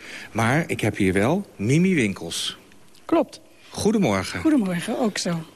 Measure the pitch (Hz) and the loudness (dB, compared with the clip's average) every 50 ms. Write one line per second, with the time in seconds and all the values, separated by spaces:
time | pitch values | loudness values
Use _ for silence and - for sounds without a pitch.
0 | - - - - - - - 117 113 113 131 160 165 - 101 - - 110 101 - | -16 -18 -18 -16 -16 -8 -4 -2 0 2 2 0 0 -2 -4 -2 -2 -2 0 0
1 | 104 92 90 98 101 120 160 202 196 - - - 101 113 135 160 180 190 185 151 | 2 2 2 2 2 2 2 0 -2 -6 -8 -4 0 2 4 4 4 4 2 2
2 | 117 101 92 - 85 82 - - - - - - - - - - - - - - | 2 0 -2 -4 -8 -8 -8 -6 -6 -6 -8 -10 -14 -20 -20 -20 -20 -20 -20 -18
3 | - - - 339 269 - - - - - - - - - - - - 196 220 226 | -6 0 2 2 2 0 -4 -20 -20 -20 -20 -20 -20 -16 -8 -2 0 2 2 2
4 | 190 120 101 95 92 - - 92 - 320 302 277 202 190 175 175 - - 240 330 | 2 2 2 0 -2 -4 -4 -2 0 2 2 2 2 0 -2 -4 -4 -4 -4 -2
5 | 262 214 - - - 185 170 165 160 - - | -2 -2 -2 -2 -4 -4 -4 -4 -6 -10 -16